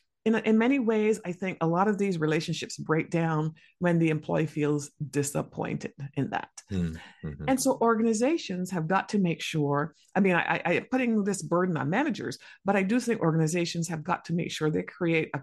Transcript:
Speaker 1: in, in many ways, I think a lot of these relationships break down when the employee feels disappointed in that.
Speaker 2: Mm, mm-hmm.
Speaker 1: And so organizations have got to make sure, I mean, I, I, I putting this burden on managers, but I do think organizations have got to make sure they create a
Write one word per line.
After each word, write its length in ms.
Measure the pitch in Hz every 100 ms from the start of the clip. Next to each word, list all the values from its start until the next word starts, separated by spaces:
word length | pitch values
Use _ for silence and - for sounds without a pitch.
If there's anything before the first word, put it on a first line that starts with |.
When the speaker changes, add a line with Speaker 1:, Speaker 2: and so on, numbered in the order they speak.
| _ _
Speaker 1:
in, 100 | 220
in 240 | 226 - 220
many 200 | 240 277
ways, 420 | 220 220 214 208
I 80 | 180
think 260 | 170 190 -
a 60 | 165
lot 220 | 170 214
of 80 | 196
these 220 | 196 170
relationships 580 | 156 156 165 156 - -
break 320 | 147 160 -
down 440 | 165 165 156 156 - _ -
when 200 | 175 170
the 120 | 165
employee 360 | 156 - 165 151
feels 440 | 151 147 147 139 - 143
disappointed 840 | 143 143 156 - - - - - - 139
in 160 | - -
that. 200 | - - - -
Speaker 2:
Mm, 280 | 95 82 80 - -
mm-hmm. 200 | 80 - -
Speaker 1:
And 100 | 262
so 180 | 262 -
organizations 920 | 233 220 233 214 254 330 - 180 180
have 160 | 185 160
got 200 | 190 -
to 80 | 208
make 220 | 185 -
sure, 540 | - 156 143 143 151 - _
I 60 | 185
mean, 140 | 196
I, 260 | 170 - 170 170
I, 60 |
I 80 | 143 -
putting 340 | 262 240 220
this 180 | 196 190
burden 360 | 151 170 185 151
on 100 | 139
managers, 480 | 208 302 147 120 - - -
but 120 | 196 202
I 60 |
do 180 | 190 240
think 200 | 233 -
organizations 680 | 165 160 156 175 170 170 165
have 160 | 160
got 220 | 160 - -
to 80 |
make 160 | 170 -
sure 180 | - 156
they 120 | 180
create 480 | 185 - 170 160 -
a 60 | 143